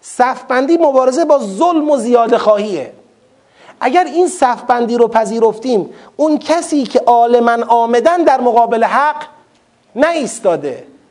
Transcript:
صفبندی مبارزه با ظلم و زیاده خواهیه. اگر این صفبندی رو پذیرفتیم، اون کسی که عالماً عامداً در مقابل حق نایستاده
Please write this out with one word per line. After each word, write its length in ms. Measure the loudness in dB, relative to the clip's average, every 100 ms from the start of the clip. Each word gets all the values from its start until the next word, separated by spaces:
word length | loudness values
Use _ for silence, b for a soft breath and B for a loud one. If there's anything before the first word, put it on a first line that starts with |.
صفبندی 760 | -20 -4 -2 -2 -4 -2 0 2
مبارزه 480 | 2 2 2 0 2
با 140 | 0
ظلم 500 | 0 -2 0 0 0
و 80 | -2
زیاده 400 | 2 0 2 2
خواهیه. 540 | 2 0 0 -6 -8 -16 _ _ _ _ b b b b
اگر 220 | 0 0
این 240 | 0 0 -2
صفبندی 720 | 0 -2 -2 -2 -2 0 2
رو 100 | 2
پذیرفتیم، 840 | 2 -2 0 0 0 -2 -2 -4 B B -4
اون 220 | -2 -2
کسی 440 | -2 -4 -2 -4
که 160 | 0 0
عالماً 520 | 2 4 4 2 2
عامداً 640 | 0 0 0 2 0 0 0 2
در 140 | 2
مقابل 420 | 2 2 2 0
حق 400 | 0 0 -2 -4 -14 -20 _ _ _ _ _ -2
نایستاده 880 | -2 0 -6 -4 -2 -2 -4 -10 -16 -20 _